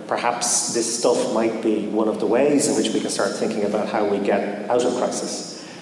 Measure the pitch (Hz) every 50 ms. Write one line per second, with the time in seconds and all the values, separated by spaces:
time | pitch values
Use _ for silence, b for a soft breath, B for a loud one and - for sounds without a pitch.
0 | - - 117 107 120 120 - - - - - - - 120 110 117 113 113 110 -
1 | - 123 120 127 127 120 113 113 113 110 110 - 110 110 107 101 101 104 104 110
2 | 110 110 104 101 113 98 113 127 143 147 147 131 113 - 104 110 110 107 - 107
3 | - - - - 101 101 - - 120 104 107 110 101 104 104 104 95 - - 110
4 | 104 101 101 98 101 113 104 - - - - - - - 123 123 - 123 - -
5 | 104 - - - - - - - - - B B B B B B